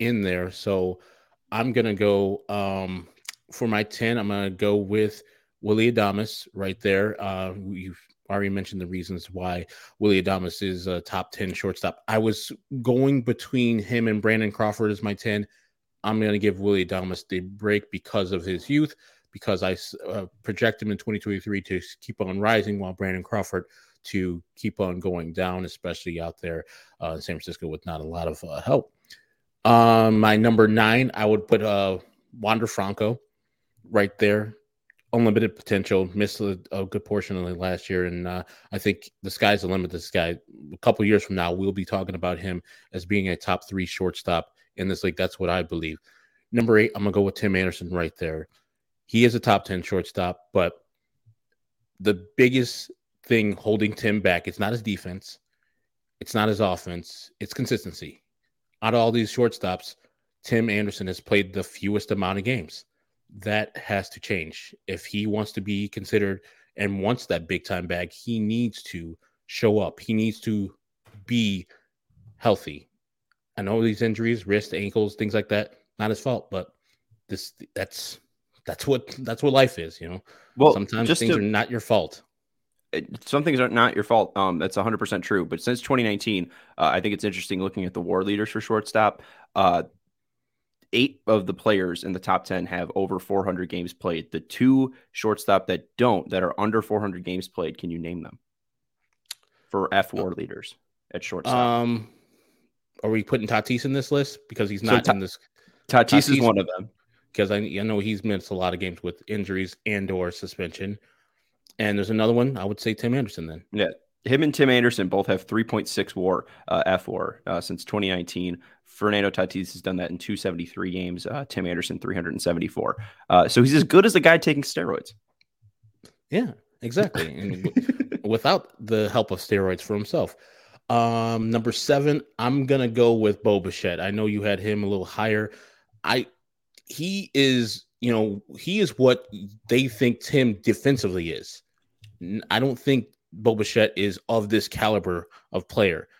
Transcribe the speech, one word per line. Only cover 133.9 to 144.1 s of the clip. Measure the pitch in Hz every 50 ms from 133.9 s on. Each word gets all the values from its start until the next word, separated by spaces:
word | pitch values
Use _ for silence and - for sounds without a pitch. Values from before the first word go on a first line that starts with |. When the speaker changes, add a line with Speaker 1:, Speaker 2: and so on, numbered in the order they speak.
| 87 80
Speaker 1:
I | 90 101
know | 101 107 107
you | 107 104 101
had | 101 104 101 90
him | 101 107 104 104 104
a |
little | 98 101 95 87
higher. | - - 110 110 110 107 107 107 104 - - - _ _ _ _ _ _ _ -
I, | 92 117 131 - - _ _ _ _ _ _ _ _ _ _ _
he | - - 143 165 190 196 196 175 - -
is, | 139 135 131 127 123 117 104 - - - _ _ _
you | 120 123
know, | 113 110 110 104 98 101 - - -
he | - - 170 196 214
is | 190 139 -
what | - 131 123 123 123 - - 107 95 101 101 - - _ -
they | 120 131 135 123
think | - - 131 120 120 -
Tim | - - 147 135 127 117 101 -
defensively | - 113 104 - - 139 139 - - 95 92 90 85 82
is. | 71 - - - - - _ _ _ _ _ _ _ _ - - - -
N-, | 87 90 104 110 - -
I | 95 113
don't | 131 139 123 -
think | - 143 135 123 - - _ _ _ _
Bo | 82 107 107 120 104
Bichette | 104 104 - - 117 107 - -
is | 92 101 101